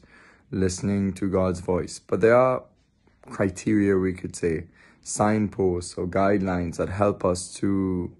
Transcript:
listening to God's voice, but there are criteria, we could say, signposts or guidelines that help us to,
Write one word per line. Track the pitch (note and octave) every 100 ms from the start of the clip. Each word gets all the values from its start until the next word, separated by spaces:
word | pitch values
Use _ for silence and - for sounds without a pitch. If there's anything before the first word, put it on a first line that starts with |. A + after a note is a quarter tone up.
| _ - - _ _
listening | G2+ F#2+ F2+ G2+ G2+ G2
to | F#2 G2+
God's | F#2+ F#2 F2+
voice, | F2+ F2+ D2+ -
but | - G2
there | A2 A#2+
are | B2+ B2+ - _ _ _ _ _ -
criteria, | - G2+ F2+ - G#2+ G2+ G2
we | F#2
could | F2 F2 -
say, | F2 D#2 D#2+ _ - _
signposts | - - G#2+ G#2+ G#2 - F#2+ F2 F2
or | - F2+
guidelines | F#2 G2 G#2 F#2+ F2+ F2 E2
that | E2+
help | F#2 G#2 F#2+
us | F#2+ F2+ - -
to, | G2+ G2 F#2+ F2+ F2